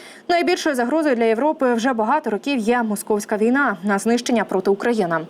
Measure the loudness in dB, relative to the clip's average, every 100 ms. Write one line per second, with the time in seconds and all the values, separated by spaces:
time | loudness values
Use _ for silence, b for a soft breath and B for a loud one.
0 | B B -2 0 2 0 0 -2 0 0
1 | 0 2 2 2 0 0 0 0 0 0
2 | 0 0 0 -4 -2 -2 0 0 0 -4
3 | -2 -2 -2 0 2 2 0 -2 -2 0
4 | 0 0 0 0 0 0 0 0 0 0
5 | 0 -2 -4